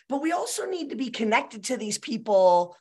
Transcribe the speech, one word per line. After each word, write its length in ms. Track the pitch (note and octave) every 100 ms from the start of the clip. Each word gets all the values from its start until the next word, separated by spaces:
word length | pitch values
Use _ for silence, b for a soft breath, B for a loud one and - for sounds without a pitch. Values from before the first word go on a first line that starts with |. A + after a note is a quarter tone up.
| B
but 100 | C#4
we 120 | D#4+
also 340 | F4 A#4+ - G4
need 240 | F4+ C#4+
to 60 | A3+
be 120 | C4
connected 560 | - A3 A#3 - G#3+
to 140 | F#3+ B3
these 180 | G#3 G3+
people 800 | - G#3+ G#3+ G3 F#3 F3 F3 -